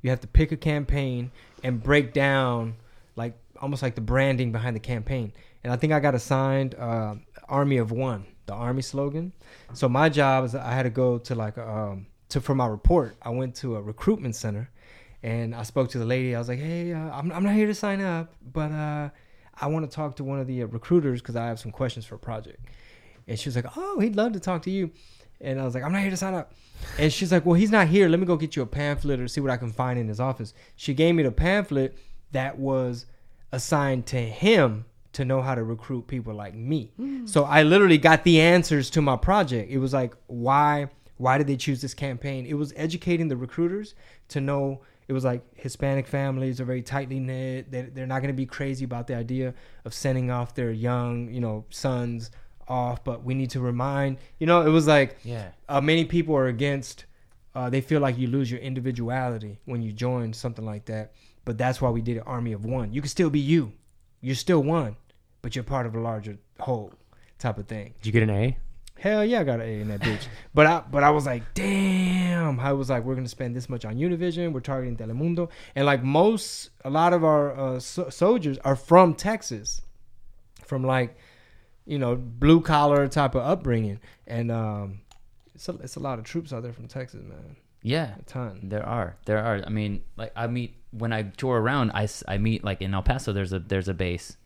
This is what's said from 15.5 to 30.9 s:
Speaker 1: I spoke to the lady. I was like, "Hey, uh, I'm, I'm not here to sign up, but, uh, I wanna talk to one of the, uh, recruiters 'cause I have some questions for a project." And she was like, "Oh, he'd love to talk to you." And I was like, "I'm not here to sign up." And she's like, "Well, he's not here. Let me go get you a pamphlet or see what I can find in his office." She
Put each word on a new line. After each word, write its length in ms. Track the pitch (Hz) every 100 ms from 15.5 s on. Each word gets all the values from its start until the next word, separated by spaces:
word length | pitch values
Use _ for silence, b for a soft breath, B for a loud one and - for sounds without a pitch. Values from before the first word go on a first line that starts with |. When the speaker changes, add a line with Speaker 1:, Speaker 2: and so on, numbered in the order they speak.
Speaker 1:
I 80 | 117
spoke 280 | 110 - 123
to 80 | 127
the 80 | 113
lady. 280 | 127 127
I 40 | 117
was 100 | 120
like, 100 | 123
"Hey, 340 | 151 170 170
uh, 180 | 160 160
I'm, 200 | 131 160
I'm 140 | 170
not 100 | 202
here 120 | 214 214
to 80 |
sign 260 | 208 208 196
up, 320 | 196 165 165 - 123
but, 200 | 160 151
uh, 380 | 151 151 147 147 b b b b -
I 60 | 143
wanna 200 | 160 151
talk 300 | - 151 127
to 80 |
one 160 | 135 139
of 60 | 131
the, 160 | 127
uh, 40 | 113
recruiters 540 | 113 - 175 143 123
'cause 140 | - 117
I 100 | 117
have 140 | 113
some 100 | 117
questions 360 | - 131 120 110
for 80 |
a 40 | 104
project." 400 | - 110 107 - - b b b b b -
And 100 | 110
she 100 | 147
was 40 | 123
like, 100 | 117 -
"Oh, 240 | 381 381
he'd 160 | 220 202
love 160 | 233
to 80 | 202
talk 220 | 185 175
to 80 | 185
you." 200 | 190 170 b b b b -
And 200 | 139 131
I 40 |
was 100 | 131
like, 80 | 123
"I'm 80 | 143
not 80 | 190
here 80 | 196
to 60 | 185
sign 180 | 190
up." 180 | 185 - B B B B -
And 140 | 156
she's 180 | - 185
like, 120 | 175
"Well, 100 | 170
he's 160 | 170 214
not 180 | 214 170
here. 200 | 190 185
Let 100 | 170
me 60 | 185
go 100 | 165
get 200 | 156 147
you 60 |
a 40 | 117
pamphlet 540 | 135 147 143 - 131
or 80 | 120
see 120 | -
what 100 | 135
I 60 | 123
can 140 | 120
find 280 | 107 127 123
in 100 | 110
his 100 | 104
office." 340 | 131 127 107 b b b
She 180 | -